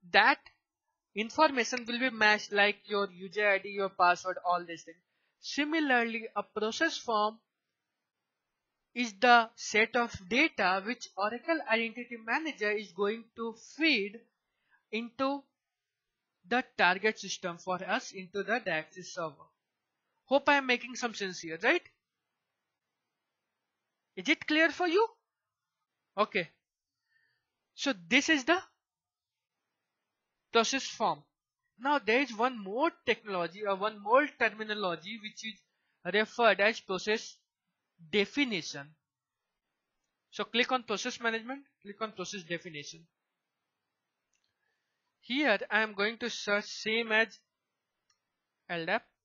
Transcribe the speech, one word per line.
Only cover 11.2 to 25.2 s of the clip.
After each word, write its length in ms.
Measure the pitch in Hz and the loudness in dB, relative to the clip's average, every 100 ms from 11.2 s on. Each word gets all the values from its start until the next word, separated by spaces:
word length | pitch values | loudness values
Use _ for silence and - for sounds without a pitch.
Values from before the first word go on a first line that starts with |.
| 208 240 330 320 233 | -4 -4 -2 -2 0
Identity 480 | 226 226 226 233 233 226 | 0 0 -6 -12 -12 -4
Manager 460 | 262 320 190 208 | -4 -4 -2 -2
is 200 | 214 196 | -2 -6
going 340 | 175 202 226 226 - | -2 -2 -2 -10 -10
to 180 | 233 220 - - | -10 -10 -20 0
feed 440 | 320 247 202 202 _ _ _ _ _ _ _ | 2 2 0 -8 _ _ _ _ _ _ _
into 520 | 220 233 - 269 277 _ _ _ _ _ _ _ _ _ _ 180 | -8 -8 -4 -2 -2 _ _ _ _ _ _ _ _ _ _ -4
the 160 | 240 - - | -4 -4 2
target 420 | 180 185 214 214 | 2 4 0 -2
system 380 | 190 - 180 170 | -10 -8 -8 -8
for 200 | 185 180 | -6 -6
us, 280 | 180 226 - | -2 -4 -4
into 300 | 196 180 202 | -16 -10 -8
the 160 | 190 233 | -4 -2
Dynamics 540 | 208 160 156 180 175 | -2 -4 -4 -16 -12
server. 360 | - 160 139 - _ _ _ _ _ _ _ _ | -8 -8 -8 -20 _ _ _ _ _ _ _ _
Hope 240 | 277 285 | 2 4
I 60 | 285 | 4
am 100 | 262 | 4
making 300 | 240 240 247 | -2 -2 -6
some 180 | 240 | -6
sense 260 | 214 196 180 | -4 -8 -8
here, 200 | 165 160 | -10 -2
right? 200 | 226 339 - _ _ _ _ _ _ _ _ _ _ _ _ _ _ _ _ _ _ _ _ _ _ - | 2 2 -2 _ _ _ _ _ _ _ _ _ _ _ _ _ _ _ _ _ _ _ _ _ _ -8
Is 140 | 185 | -2
it 180 | 320 - | -2 0
clear 240 | 302 320 | 2 2
for 160 | 277 349 | 2 0
you? 180 | 349 453 _ | 2 2 _